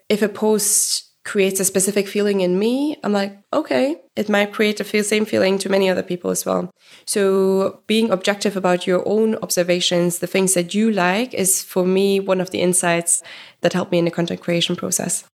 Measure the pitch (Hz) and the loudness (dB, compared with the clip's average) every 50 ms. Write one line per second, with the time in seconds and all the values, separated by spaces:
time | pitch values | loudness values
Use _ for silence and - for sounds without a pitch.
0 | _ - 214 208 220 196 208 - 214 214 214 208 208 - - - - - - - | _ -2 0 0 0 -2 -2 0 0 0 2 2 0 0 0 0 0 0 -4 -6
1 | - _ _ _ - - - 208 190 190 190 196 190 190 - 196 185 208 202 208 | -6 _ _ _ -12 -4 0 0 0 2 0 0 -2 0 0 0 0 0 0 -2
2 | 196 196 - 208 202 208 202 196 180 180 180 190 208 233 247 269 285 311 - - | -2 -2 -2 -2 0 0 0 0 2 2 2 2 0 0 0 0 -2 -4 -4 -4
3 | - 202 208 202 196 202 202 - _ _ - 302 311 - 277 247 254 277 330 - | -4 -2 -2 -2 -2 -4 -8 -14 _ _ -4 -4 -2 0 0 0 0 0 -2 -6
4 | - _ _ 214 208 208 208 202 208 202 202 - 214 208 208 208 202 - - 208 | -10 _ _ -6 -2 0 2 2 0 0 -2 -2 -2 0 -2 -4 -4 -2 -2 -2
5 | 208 208 220 214 214 214 226 214 196 190 196 196 - 202 196 196 190 190 180 - | 0 0 0 0 0 0 0 2 2 2 0 0 0 0 0 2 2 2 0 0
6 | - - 180 175 - 190 185 - - 190 185 185 180 180 - _ _ - - - | -2 -4 -6 -4 -4 -4 -4 -2 -2 -2 -2 -2 -2 -6 -10 _ _ -20 -20 -16
7 | _ - - 214 196 196 190 196 190 190 190 190 196 202 - - _ - 214 226 | _ -4 -2 0 2 2 2 2 2 2 2 2 0 -2 -4 -8 _ 0 2 2
8 | 220 226 196 180 - 208 202 202 - 208 190 190 180 180 180 180 - 190 180 180 | 2 2 0 0 0 -2 -2 0 -2 -2 -2 0 2 2 2 2 2 0 0 0
9 | - - 202 220 220 220 220 - - - - 185 175 180 175 180 175 - 180 175 | 0 0 0 2 2 0 0 -2 -4 -2 -2 0 2 2 0 0 2 2 2 2
10 | 175 175 170 - 180 - - 196 190 185 - 180 175 170 - 208 220 226 214 196 | 2 0 0 -2 -4 -2 0 2 2 2 2 0 0 0 0 2 2 2 2 2
11 | 175 180 185 214 254 254 - - 190 190 - - - - - 185 180 180 185 190 | 2 2 2 0 -2 -2 -2 -2 0 0 0 -2 -4 -2 -2 0 2 2 4 4
12 | 196 196 196 196 196 190 185 185 175 175 - - 180 180 180 - 180 175 170 170 | 4 2 2 2 0 0 0 0 -2 -2 -2 0 0 2 2 2 0 0 0 0
13 | 170 - - - - - - - - - - _ - 170 - 180 - - 180 170 | 0 0 -2 -2 -4 -8 -18 -20 -20 -20 -6 _ -2 0 0 0 -2 0 0 2
14 | 170 170 170 - 170 175 185 - - - 175 170 165 - 180 175 180 185 180 - | 2 0 0 -2 -2 -2 -4 -6 -4 -2 -2 0 0 -2 -2 -4 -4 -4 -4 -4
15 | - 180 - - - _ _ | -4 -4 -6 -6 -8 _ _